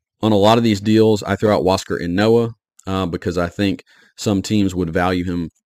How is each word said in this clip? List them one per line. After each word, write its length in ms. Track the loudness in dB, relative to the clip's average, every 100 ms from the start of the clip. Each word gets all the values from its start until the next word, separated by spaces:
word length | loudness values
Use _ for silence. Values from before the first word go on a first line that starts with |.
| _ _
on 100 | 0
a 40 | 4
lot 220 | 4 4
of 60 |
these 160 | 2 0
deals, 420 | 2 4 4 2
I 140 | -2 -2
throw 180 | 0
out 80 | 0
Huascar 380 | 0 -2 -4 -6
Ynoa, 500 | -4 0 2 2 0 -8 _ _ -8
uh, 180 | -4 -4
because 320 | -4 -4 -4
I 100 | -4
think 360 | -2 -4 -4 -10 _ _ -8
some 260 | -2 -2
teams 320 | 0 0 0
would 180 | -2 -4
value 320 | -2 0 -2
him 260 | -4 -4 -6 -10